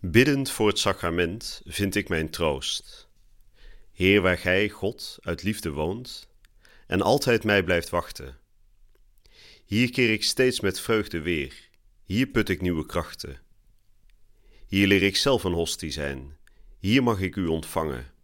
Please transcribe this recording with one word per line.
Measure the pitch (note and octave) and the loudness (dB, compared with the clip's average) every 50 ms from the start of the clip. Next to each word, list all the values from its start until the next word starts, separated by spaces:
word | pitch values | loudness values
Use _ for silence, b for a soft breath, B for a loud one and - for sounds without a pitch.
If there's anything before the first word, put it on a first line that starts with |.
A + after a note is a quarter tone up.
Biddend | - F2+ D#2+ A#2 C3 D3+ C#3+ C3+ C3+ C3 | -6 4 6 6 6 6 4 2 0 -4
voor | - - A2+ G#2 | -2 0 2 2
het | G2 - | 2 2
sacrament | - G#2 F#2+ - - F2 E2 E2+ F2 E2 F2+ A2+ - - - - - | 0 0 0 0 -2 -2 2 2 0 0 0 -6 -10 -12 -14 -14 -16
vind | - E2+ - G#2 G2 F#2 | -12 -4 -2 -2 0 0
ik | G#2+ F#2+ - | -2 -2 0
mijn | F#2 D#2+ D#2 D#2+ | -2 -2 -2 -4
troost. | - - F2 D#2+ C#2+ C2 - - - - - - - - - _ _ _ - _ - _ - - b b b b b b b b b | -4 -2 -2 -2 -2 -2 -4 -6 -8 -8 -10 -14 -20 -20 -20 _ _ _ -20 _ -20 _ -20 -20 b b b b b b b b b
Heer, | - F#2 F#2 G2 G#2 | 0 4 6 6 6
waar | F2 F#2 F2+ F2 | 6 4 2 2
Gij, | - F#2 F2+ F#2+ G#2 G2+ | 0 0 2 2 0 -2
God, | - - - G2 A#2+ - - - - - | -4 -4 -6 -6 -6 -6 -12 -16 -16 -14
uit | _ - F2 D2+ E2+ | _ -8 -8 -6 -4
liefde | F#2+ A2 - - E2+ | -8 -8 -6 -6 -8
woont | D2 C#2+ D2+ E2 F#2+ A2+ B2+ - - - - - _ _ _ _ _ b b b b b b | -4 -4 -4 -4 -4 -6 -10 -14 -16 -18 -18 -20 _ _ _ _ _ b b b b b b
en | b - F#2 G2 | b -2 0 2
altijd | - A#2+ C#3+ - - A#2+ A2 - | 4 2 2 4 2 0 2 2
mij | A2 G#2 G2+ F2+ | 4 4 4 4
blijft | E2 F2+ E2+ E2 - | 4 0 0 0 -2
wachten. | - F2 - - - - C#2+ C2 B1 - _ _ _ _ _ _ _ _ - _ _ _ _ _ _ _ b b b b b b b b b | -4 -4 -4 -4 -12 -14 -16 -16 -16 -20 _ _ _ _ _ _ _ _ -20 _ _ _ _ _ _ _ b b b b b b b b b
Hier | b G2+ G#2+ B2 A#2+ | b 0 0 0 0
keer | B2 - B2+ A#2 A2 | 2 2 2 2 2
ik | G#2 - | 0 0
steeds | - - - C3 B2+ B2 - | -2 0 2 2 2 2 2
met | - G2 F#2 - | -2 -2 -2 -2
vreugde | - - A#2 A2 G2+ - - E2+ | -2 0 0 0 0 -2 -6 -6
weer, | D2+ E2+ F2 D#2 C#2 C2+ - - - _ _ _ _ _ _ _ - | -2 -2 -2 -2 -4 -6 -10 -18 -20 _ _ _ _ _ _ _ -10
hier | _ F2+ G#2+ C3 | _ -2 -2 -2
put | - - - G#2+ - | 0 0 -2 0 0
ik | G2 - | -2 -2
nieuwe | - F2+ F2 D#2+ D2+ | 0 -2 -2 -2 -4
krachten. | - - F2 D#2+ - - - - - C2+ C2 - _ _ _ _ _ _ _ _ _ _ _ _ - _ _ - _ - _ _ _ - - - | -4 -4 -6 -6 -6 -10 -14 -14 -14 -14 -16 -20 _ _ _ _ _ _ _ _ _ _ _ _ -20 _ _ -20 _ -20 _ _ _ -20 -20 -12
Hier | - - G2 G2 | -2 2 2 6
leer | G2 G2+ G2 F#2 | 6 6 6 6
ik | G2 F#2+ | 4 2
zelf | - - C#3 C3+ A2+ - | 2 2 2 2 2 2
een | F#2+ F2 | 0 0
hostie | E2+ E2+ D#2+ - - - D#2+ | 0 -2 -2 -4 -8 -8 -10
zijn, | C#2 D#2+ D2 C#2+ C#2 C2+ C2 C#2 C#2+ - - - _ _ - - - - | -8 -6 -6 -6 -6 -8 -10 -14 -18 -20 -20 -20 _ _ -20 -20 -20 -8
hier | - F#2+ A2 C3+ B2+ | -2 2 2 4 4
mag | A#2+ A2+ F#2+ | 2 0 0
ik | F#2+ F#2 E2+ | -2 -4 -4
U | - F#2 | -4 -2
ontvangen. | E2 D#2+ D#2+ D#2+ - - E2 D#2+ D#2 C#2 A#1+ A#1+ C2+ - _ | -2 -2 -2 -4 -4 -4 -4 -4 -4 -6 -8 -10 -16 -20 _